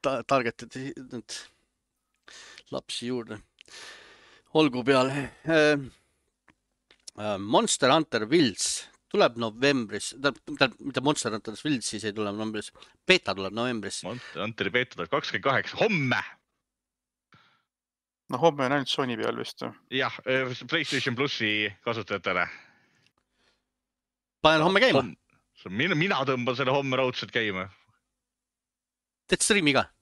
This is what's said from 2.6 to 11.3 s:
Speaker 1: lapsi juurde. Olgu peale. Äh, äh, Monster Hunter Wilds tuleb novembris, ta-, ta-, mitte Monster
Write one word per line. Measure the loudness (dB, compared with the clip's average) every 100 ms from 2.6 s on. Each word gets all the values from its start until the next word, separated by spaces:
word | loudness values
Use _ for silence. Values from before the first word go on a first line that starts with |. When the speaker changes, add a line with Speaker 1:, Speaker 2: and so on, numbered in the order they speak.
| _ -10
Speaker 1:
lapsi | -8 -8 -4
juurde. | -6 -6 -12 -14 _ -20 -20 -18 -20 -20 -20 -20 _ _ 2
Olgu | 2 2 2
peale. | 4 4 -2 -8 -10 0
Äh, | 4 6 4 -2 _ _ _ _ _ _ _ _ _ _ _ -20 -8
äh, | -4 -4
Monster | 2 2 2 2 4
Hunter | 4 2 -4 2
Wilds | 4 4 2 -4 -4 -10 _ _
tuleb | 2 2 2
novembris, | -4 2 2 2 -2 -6 -8 -2
ta-, | -2 -2 -12 2
ta-, | 2 2
mitte | -6 0
Monster | 0 0 -2